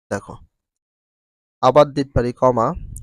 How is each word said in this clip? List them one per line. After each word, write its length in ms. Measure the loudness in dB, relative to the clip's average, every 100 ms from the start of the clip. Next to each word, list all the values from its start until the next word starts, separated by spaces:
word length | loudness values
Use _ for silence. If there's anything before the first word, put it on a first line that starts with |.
| -10
দেখো 220 | -10 -10 -20 -20 _ _ _ _ _ _ _ _ _ _ -2
আবার 240 | 2 4 4 0
দিতে 160 | -4 -2
পারি 140 | -4 0
কমা, 260 | 0 2 -2 -4 -12 -18